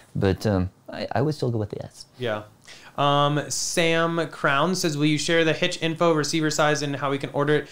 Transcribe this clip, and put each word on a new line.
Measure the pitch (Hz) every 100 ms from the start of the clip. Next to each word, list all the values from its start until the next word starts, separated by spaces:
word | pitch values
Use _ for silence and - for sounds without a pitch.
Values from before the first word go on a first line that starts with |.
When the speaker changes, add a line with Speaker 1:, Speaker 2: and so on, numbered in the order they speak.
| - -
Speaker 1:
but, | 98 92 110
um, | 95 90 - -
I, | - -
I | 107
would | 143
still | 147 127
go | 113
with | 104
the | -
S. | - - - -
Speaker 2:
Yeah. | 120 107 - - - - - -
Um, | 143 143 143 147 139
Sam | - - - 165 165 165 170 151
Crown | - 156 139 165 180
says, | 175 147
"Will | 151
you | 151
share | - 170
the | 160
hitch | 147 175 175
info, | 165 160 175
receiver | 156 143 165 156
size, | 147 151 151
and | 143 139
how | 139
we | 139
can | 135
order | 139 143 151
it?" | -